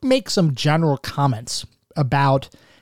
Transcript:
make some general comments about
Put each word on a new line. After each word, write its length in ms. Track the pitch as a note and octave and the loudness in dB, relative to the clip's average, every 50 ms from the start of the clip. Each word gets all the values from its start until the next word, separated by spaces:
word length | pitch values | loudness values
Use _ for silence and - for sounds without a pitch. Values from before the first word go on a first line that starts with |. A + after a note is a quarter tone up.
make 280 | - C4 B3+ C4+ - - | -2 0 0 0 0 -2
some 260 | - - F3 D#3 C3+ | 0 0 2 2 0
general 420 | - - D3+ D3+ D#3+ E3 D#3 C#3 B2+ | 0 0 0 2 2 2 0 0 -2
comments 680 | - - - - C#3+ C#3 B2 G#2+ A#2+ - - - - - _ _ _ _ - - | -4 -10 -4 -2 0 0 0 -2 -6 -10 -10 -10 -10 -12 _ _ _ _ -4 -2
about 520 | D3 B2 D3+ C#3 C#3 C#3 C3+ C#3 - - _ _ _ _ _ _ | -2 0 2 2 4 4 2 2 0 -6 _ _ _ _ _ _